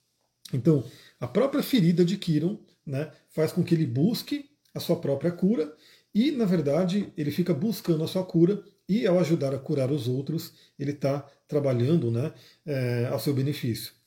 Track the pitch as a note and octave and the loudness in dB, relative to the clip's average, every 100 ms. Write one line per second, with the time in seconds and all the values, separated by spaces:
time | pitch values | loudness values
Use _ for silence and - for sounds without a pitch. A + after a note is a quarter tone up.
0 | _ _ _ _ - C3+ C#3 D3 - - | _ _ _ _ -6 0 2 2 0 -14
1 | - - C#3+ G3+ C#4 C#4+ - B3+ E3+ F3 | -20 -12 -4 0 0 0 0 2 4 4
2 | F3 G3+ - D3+ E3 G#3+ - _ - C3+ | 2 0 0 0 0 -4 -14 _ -8 -6
3 | D3+ - _ - D#3+ F3+ E3+ E3 D3+ A#2+ | -6 -12 _ -2 -2 0 2 2 2 2
4 | F3+ A#3 - C#4+ - _ _ D3+ - E3+ | 2 0 -4 -8 -8 _ _ -10 -2 -2
5 | C#3 C3+ E3+ E3+ F3+ A#3+ D3 - _ _ | 0 -2 -2 0 0 2 -2 -8 _ _
6 | _ G3+ C#4 C#4 G3+ F3+ C#3+ D3 F#3 G3+ | _ 0 2 2 0 2 2 2 2 0
7 | - - D3 E3 F3 C#3 G#3+ - - D#3+ | -4 -4 -4 -2 0 0 0 -4 -2 0
8 | D#3+ F#3 F#3 E3 F3 G3+ - _ - G#3 | 0 -4 0 4 4 4 -6 _ -2 0
9 | A3+ F3 D3+ D#3+ C3+ C3+ - C#3+ C3 D3 | 4 2 2 2 0 -4 -2 -2 0 0
10 | A#2 B2+ C#3 D#3+ - - _ - C#3+ C#3+ | -2 -4 -2 -6 -6 -18 _ -8 -6 -2
11 | C#3 C#3+ - _ - D3+ C3+ B2 B2 E3 | -2 -2 -6 _ -4 -2 2 2 4 2
12 | A#2+ A#2 D#3 - - _ D#3+ C3+ B2 A#2+ | 2 -2 -4 -8 -20 _ -8 -4 -2 0
13 | B2 C#3 D#3 C3 C#3 C#3+ B2 A2 - _ | -2 -2 -2 0 0 -2 -4 -4 -8 _